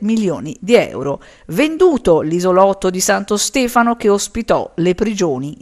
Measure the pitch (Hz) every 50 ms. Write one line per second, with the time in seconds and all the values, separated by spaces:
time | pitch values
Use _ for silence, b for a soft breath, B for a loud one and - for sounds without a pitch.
0 | 208 214 226 220 208 180 147 98 131 - - - 190 185 240 202 139 - - 110
1 | 135 143 131 B B B B B B - 156 202 294 311 320 311 381 359 294 233
2 | - 185 165 151 - 156 170 175 180 185 180 185 190 196 190 - - 185 185 190
3 | - - 196 196 202 - 208 208 - - - 277 247 233 - 240 233 240 233 233
4 | - 208 202 202 - - - - - - 165 - - - - 170 165 180 180 -
5 | 220 220 214 196 190 160 131 127 139 147 156 -